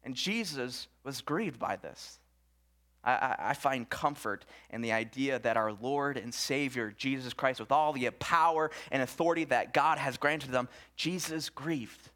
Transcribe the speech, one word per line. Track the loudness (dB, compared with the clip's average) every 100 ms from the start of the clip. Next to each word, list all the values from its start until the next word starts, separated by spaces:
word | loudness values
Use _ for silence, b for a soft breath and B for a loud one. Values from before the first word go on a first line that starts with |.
And | -8
Jesus | -6 -2 -2 -2 -4 -4 -6 -12 _
was | -10 -8
grieved | -2 -2 -2 -4
by | -4 -4
this. | -6 -14 -18 -20 _ _ _ _ _ _ _ _
I, | 2
I, | 2 2 0 -2
I |
find | 0 0 0 -4
comfort | -2 -2 -2 -4 -6 -8 B B
in | -6
the | 0
idea | 0 0 -2 0 2
that | 2 2
our | 2
Lord | 0 -2 0 0 -2
and | -6
Savior, | -6 0 0 0 0 -4 -2
Jesus | -4 -2 -4
Christ, | 0 0 0
with | 2
all | 4 4
the | 2 -2
power | -2 2 6 6 6 2 B B
and | 0
authority | 0 2 2 2
that | 2 2 2
God | 2 4 2
has | 0 0
granted | 0 0 0
them, | -2 -2 B B -6
Jesus | -4 -2 -4 -4 -6
grieved. | -8 -4 -4 -4 -12 -20